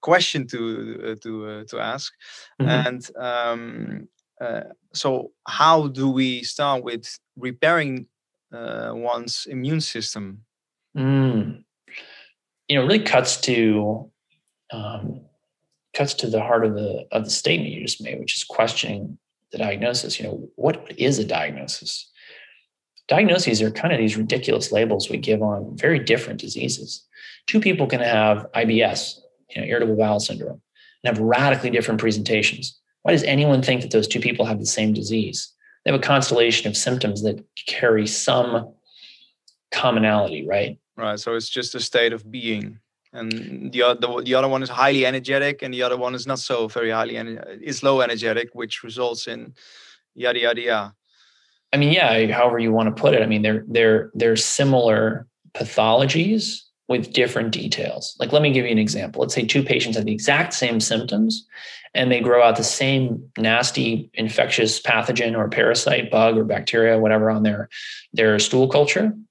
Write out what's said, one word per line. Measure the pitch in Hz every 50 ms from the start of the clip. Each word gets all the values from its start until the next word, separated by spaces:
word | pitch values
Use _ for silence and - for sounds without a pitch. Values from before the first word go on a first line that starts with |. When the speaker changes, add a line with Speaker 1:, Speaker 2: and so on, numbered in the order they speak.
Speaker 1:
question | - - 165 180 165 - - 151 131
to, | 120 - 120 113 113 110 113 113 110 113 110 -
uh, | 113 110 107 -
to, | 113 110 107 107
uh, | 107 107 107 110
to | - - 117
ask. | 110 110 117 139 139 - _ _ - - - - - - _ _ 135
Speaker 2:
Mm-hmm. | 127 127 127 123
Speaker 1:
And, | 123 127 123 120 - -
um, | - 127 123 120 120 120 117 117 117 117 117 117 117 - - - - - - _ _ _ _ _ _
uh, | 123 120 113 - - - - _ _ _ _
so | - - 143 131 127 - - _ _ _
how | - - - 151 160 165 160 151 143
do | 131 131 135 135
we | 131 131 131 131 127 123 120
start | - - - 147 143 139 131 123
with | 123 120 117 113 - - - _ _ _
repairing, | - 123 127 123 123 - 156 170 170 151 143 131 127 120 _ _ _ _ _ _ _ _ _ -
uh, | 120 117 117 113 113 113 113 113
one's | 117 117 120 120 117 120 120 117 - - -
immune | 143 131 123 139 156 160
system? | 147 - - 117 113 - - 107 101 98 95 104 110 _ _ _ _ _ _ _ _ _ _
Speaker 2:
Mm. | 147 131 135 139 135 135 131 120 110 101 - - - _ _ _ _ _ _ - - - - - - - _ _ _ _ _ _ _ _ _
You | 143
know, | 139 127
it |
really | 139 196 214
cuts | 214 - - 131 - - - - -
to, | - 123 117 113 110 107 107 104 104 110 113 110 - _ _ _ _ _ _ _ _ _ _ _ _ -
um, | 113 107 107 110 104 101 - - - - _ _ _ _ _ _ _ _ _ _ _ _ _ _
cuts | - 143 135 -
to | - - 117
the | 110 110
heart | 117 120 120 113 113
of | 110 104
the, | 104 107 101 95 - - -
of | - 113 107
the | 107
statement | - - - - - - - 73 -
you | - -
just | - - -
made, | - - - -
which | - - -
is | - -
questioning | - - - 113 113 - - - 120 101 101 101 76 71 - _ _ _ _ _ _
the | - -
diagnosis. | 107 104 101 104 107 120 123 127 - - - -
You | -
know, | - - - - - _
what | - - 151 165 - - - -
is | - - 135 143 131
a | 107
diagnosis? | - - 82 78 76 73 69 65 - - - - - - - - _ _ _ - - - - - - _ _ _ _ _ _ _ _ _ _ _ _
Diagnoses | 135 165 220 202 170 185 175 127 117 110 110
are | 110
kind | 110 - - 170 170
of | 120
these | 113 110 107
ridiculous | 110 110 107 - 127 123 - 113 110 - -
labels | - 107 113 113 107 98 - -
we | 110
give | - - - 110 107 107
on | 107 104 101 104 - -
very | - - 139 170 147
different | 127 - 113 123 - - - -
diseases. | - - - - - - 127 - 123 - - - _ _ _ - - - - - _
Two | - - 220
people | 214 202 180 - 147
can | 120 - 123
have | 123 117 120 107 107 107 107 104 107 - -
I | 117 117
B | 110 110 113 113
S, | 98 87 - - - - - _ - _ _ _ _
you | - -
know, | -
irritable | - 104 120 120 113 110
bowel | 104 110 107 107 104
syndrome, | 104 - - 85 - - - - _ _ _ _ - - _ _ _
and | 120 117
have | 107
radically | 110 113 120 123 139 139 131 127 127 123
different | 117 120 110 - 113 110
presentations. | 113 113 107 110 101 - 113 107 101 - - - - - - _ _ _ _ _ _
Why | - 175
does | 160 139
anyone | - 139 139 147 147 143 131 127
think | 131 131 120
that | 107 -
those | - 113 107
two | 107 - 120
people | 120 123 120 - 120
have | 113 110 101
the | -
same | - - - 110 107 107
disease? | 104 104 101 113 113 104 95 87 - - - _ _ _ _ _ _ _
They | -
have | 151 135
a | 127
constellation | - 143 135 120 - 127 120 117 117 113 - - 107
of | 104
symptoms | - - 127 123 127 127 110 101 104 107
that | 107 95 98 - _ _ - -
carry | - - - - 120 113 110 107
some | 107 - - - - 127 123 123 123 117 117 110 - - _ _ _ _ - - - - _ _ _ _ _ _ _ _ _ _ _ -
commonality, | - - 131 117 113 110 110 107 104 101 87 85 73 67
right? | 78 92 101 104 - 107 - _ _ _
Speaker 1:
Right. | - 113 107 104 107
So | - - 117
it's | 117 110 -
just | - 127 120 113 -
a | 123
state | 110 - - 123 117 117 117
of | 113 107 107
being. | 110 127 117 117 110 107 104 107 110 107 _ _ _ _ _ _ _
And | 120 113 113 110 113 110 - 127 127 135 135 127
the | 123 120
oth-, | 123 123 120 120
the, | 123 120 120 123
the | 123 127
other | 131 135 135
one | 135 131 131
is | 123
highly | 127 120 131 139 143 139 131
energetic, | 127 131 131 127 131 139 139 139 143 143 139 -
and | 131 127
the | 123 123
other | 123 123
one | 127 123 123 127
is | 127 120
not | 135 135 127
so | - - 131 120 113 110
very | 107 120 117 113
highly | 110 113 110 117 113
ener-, | 113 113 117 113 - - - 95 107 -
is | 151 139 - -
low | 139 139 131 127
energetic, | 120 120 110 113 113 107 117 120 120 _
which | 120 120 107 - - -
results | 120 110 123 123 120 117 113 -
in | - 117 117 117 - 127 _ - - - - - - - _ _ _ _
yada, | - 123 123 120 120
yada, | 117 117 120 117
yada. | 120 120 117 107 101 98 101 _ _ _ _ _ _ _ _ _ _ _ _ _ _ _ -
Speaker 2:
I | 143
mean, | 143 147 160
yeah, | 185 170 127 113 113 113 107 110
however | 120 123 123 120 117
you | 117 113
want | 110 110 113 110 110
to | -
put | - - -
it. | 120 110
I |
mean, | 110 110 107
they're, | 107 107 107 110 110
they're, | - 113 117 113 110 110 110 113 113 _
they're | - 117 117 113
similar | 107 - - - - 143 139 135 127 120 117 107 107 110 110 110 - - _ _ _ _ - _
pathologies | - 120 110 - - 107 110 113 123 139 135 139 165 165 196 220 220 208 - - - - _ _ _ _ _
with | 127 123 110 - -
different | - 123 117 - 117 113 113
details. | 110 - - - - - - - - - - - - _
Like, | - 120 135
let | 147 151
me | 147
give | 131 131 120
you | 120 113
an | 110
example. | 107 104 - - 113 - - - 131
Let's | - -
say | - 117
two | 110 - 139 135
patients | - 123 - - 120 110
have | 113 104
the | 110 107
exact | 107 - - 139 147 175 170 -
same | - 131 120 117 110
symptoms | 107 - 113 110 - - 101 104 110 113 110 - - _ - - - - - - - - _
and | - 131 127 127
they | 120
grow | 117 123 120 123 120
out | 117 113
the | 113 113
same | - - - 135 135 135 135 131 123 113 117 - - _ -
nasty | 113 113 113 117 120 - - 139 131 113 113 110 - - _
infectious | - 113 110 110 - - - - - 117 107 - -
pathogen | - - 120 110 104 - 123 120 120 117 113
or | 113 107 104
parasite, | - - 120 120 117 - - - 127 127 120 110
bug | - 110 113 113 113
or | 110 110
bacteria, | - 104 98 - - - 117 113 113 113 110
whatever, | 110 107 107 110 110 110
on | 110 110 107
their, | 107 104 104 104 - - - - - - - - _ _
their | 113 113 110 107 101
stool | 104 - - 127 131 131
culture. | - 147 147 143 - 180 214 220 214 - - _